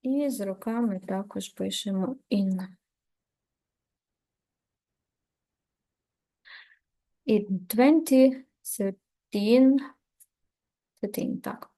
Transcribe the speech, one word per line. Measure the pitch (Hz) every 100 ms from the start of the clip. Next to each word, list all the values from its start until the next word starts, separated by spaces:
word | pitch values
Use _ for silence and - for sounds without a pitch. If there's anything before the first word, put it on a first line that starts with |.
І | 254 277 285
з | 226
роками | 196 190 226 226 233 190
також | - 190 202 196 190
пишемо | - 190 190 208 190 214 262 _
in. | 208 190 185 185 - _ _ _ _ _ _ _ _ _ _ _ _ _ _ _ _ _ _ _ _ _ _ _ _ _ _ _ _ _ _ _ _ _ _ _ _ - - - _ _ _ _ _ -
In | 214 208 190 -
twenty | 214 269 311 320 262 262 262 - _
thirteen, | - - 196 196 _ _ _ 208 208 247 262 269 - _ _ _ _ _ _ _ _ _ _ _
thirteen, | 202 - - -
так. | - - -